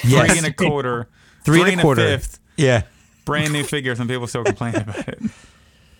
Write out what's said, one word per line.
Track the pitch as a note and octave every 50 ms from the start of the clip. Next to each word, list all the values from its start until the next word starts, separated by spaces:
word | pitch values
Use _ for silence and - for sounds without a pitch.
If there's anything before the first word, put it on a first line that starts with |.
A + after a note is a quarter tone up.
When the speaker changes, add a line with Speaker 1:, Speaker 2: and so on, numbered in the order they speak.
| -
Speaker 1:
Yes. | A#2+ C3 C3 - G#3
Speaker 2:
three | F#3
and | E3 D#3+
a | D3+ -
quarter, | - F3+ E3 D3 C#3+ C3 B2 A#2+ A#2 A#2 - _ _ _ _ _ _ -
Speaker 1:
Three | D3 D3+ F3
and | F3+
Speaker 2:
three | F#3+
Speaker 1:
a | F#3
Speaker 2:
and | F3
a | D#3+
Speaker 1:
quarter. | D3+ C3+ A#2 A#2
Speaker 2:
fifth | D#3 C#3+ C3+ - - - - _ _ _
Speaker 1:
Yeah. | - D3+ C3 B2 A2 - - _ _ _ _ _ _ _
Speaker 2:
brand | - C#3+ D3+ D3+ D3+
new | D3 D3 C#3+
figures, | - - D3 C3 B2+ A#2+ A2+
and | B2 A#2
people | B2+ B2+ A#2+
still | A2+ - B2 A2+
complain | - - - A#2+ A#2 -
about | - - - - - -
it. | - - - A3+ A3 - - - - _ _ _ _ _ _ _ _ _